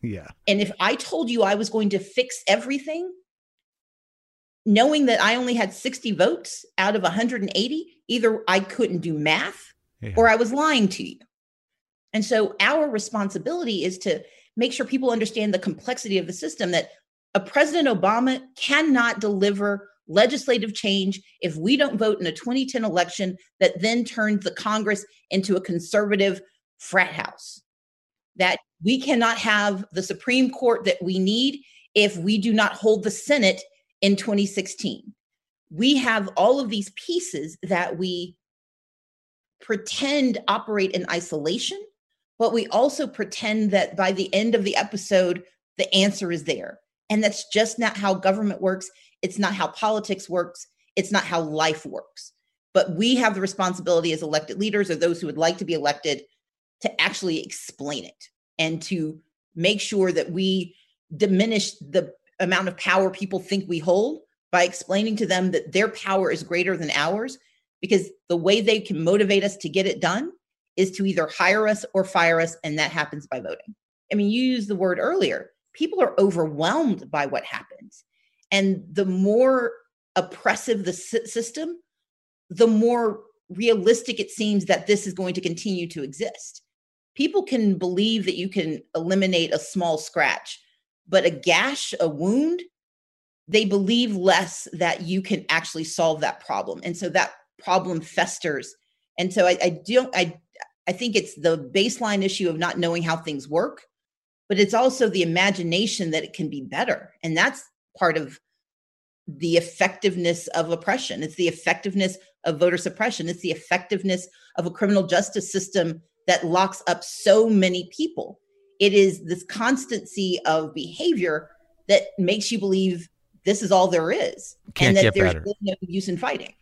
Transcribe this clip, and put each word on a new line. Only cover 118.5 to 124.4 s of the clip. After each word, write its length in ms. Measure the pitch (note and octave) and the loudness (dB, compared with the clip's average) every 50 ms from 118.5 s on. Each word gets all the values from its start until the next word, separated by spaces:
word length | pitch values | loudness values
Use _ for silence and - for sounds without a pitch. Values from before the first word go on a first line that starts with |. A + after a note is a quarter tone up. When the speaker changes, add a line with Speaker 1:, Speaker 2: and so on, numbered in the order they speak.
| _ _ _ _ _ _ | _ _ _ _ _ _
Speaker 2:
It 140 | G3+ G3+ G3 | 2 4 6
is 320 | G#3 G3 F#3+ F3+ E3 - | 8 6 6 4 0 -6
this 180 | E3 F3 F3+ - | -6 -6 -6 -6
constancy 960 | _ - G#3 A3+ A#3 C4+ C4 - - B3 G#3 - - - - G3 F#3 F3+ - - | _ -8 -4 0 0 0 0 -2 -6 -6 -6 -6 -8 -6 -4 -2 -2 -2 -2 0
of 280 | - D#3+ D#3+ D#3 D#3 D#3 | 0 0 0 0 -2 -8
behavior 760 | D#3+ C#3+ - E3 - - F4 E4 A3+ F3+ E3+ D3+ D3+ - - _ _ _ _ _ _ _ - | -10 -10 -10 -10 -4 0 0 0 2 0 0 -2 -2 -6 -8 _ _ _ _ _ _ _ 4
that 160 | - D4 D4 - - - | 4 4 4 2 -4 0
makes 340 | F#3+ F3 G#3 G#3+ G3+ - | 0 2 2 0 -2 -4
you 80 | A#3 A3 | -4 -2
believe 500 | G3 G3 F#3+ F#3+ F#3+ F#3+ F3+ E3+ E3+ - _ _ _ _ _ _ _ | 0 0 2 2 2 0 0 -2 -8 -16 _ _ _ _ _ _ _
this 160 | - G#3+ G#3 | 0 0 0
is 100 | A3+ F#3 | 2 4
all 160 | F#3+ F#3 F3+ - | 4 6 6 4
there 240 | E3+ E3+ D#3+ E3 | 4 2 0 0
is, 440 | A#3 F#4+ - - - - | 0 0 -2 -4 -6 -8